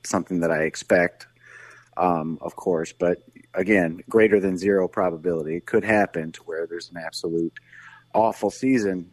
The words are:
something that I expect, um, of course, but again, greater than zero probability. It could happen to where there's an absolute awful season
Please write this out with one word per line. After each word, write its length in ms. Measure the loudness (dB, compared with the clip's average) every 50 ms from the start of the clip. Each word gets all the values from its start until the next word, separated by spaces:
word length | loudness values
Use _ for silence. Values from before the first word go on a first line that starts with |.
| -6
something 340 | -4 -4 -4 -4 -2 -2 0
that 140 | 0 0
I 100 | 0 0
expect, 640 | 0 -2 -4 -8 0 2 4 4 4 2 -2 _ -20 _ _ _ _ -20 -20 -20 -20 -20 -20 -20 _ _ _
um, 420 | 0 2 2 2 0 -2 -6 -8 -8
of 140 | -10 -12 -12
course, 380 | -4 -2 -2 0 0 -2 -6
but 260 | -4 _ 0 0 0 -2 _ -20 _ -20 -20 _
again, 480 | -4 -4 2 4 4 4 4 0 -4 -8 -10 2
greater 300 | 4 4 6 6 6 4
than 180 | 4 0 -2
zero 300 | 0 0 2 2 2 2
probability. 680 | 0 0 -2 -2 -2 -2 -2 -4 -2 -2 -2 -4 -4 -6
It 100 | -6 -4
could 160 | 0 0 0
happen 480 | 2 4 2 2 2 0 -2 -8 -8 -8
to 100 | -12 -14 _
where 240 | -10 -8 -8 -6 -8
there's 200 | -8 -14 -14 -14
an 120 | -14 -12 -12
absolute 480 | -12 -10 -8 -6 -4 -2 -2 -4 -4 _ -12 _ _ -20 -20 -20 -20 -20 -20 _ _ 0
awful 360 | 2 2 2 0 -2 -4 -4
season 600 | -4 -2 0 2 2 2 2 0 -2 -4 -8 -12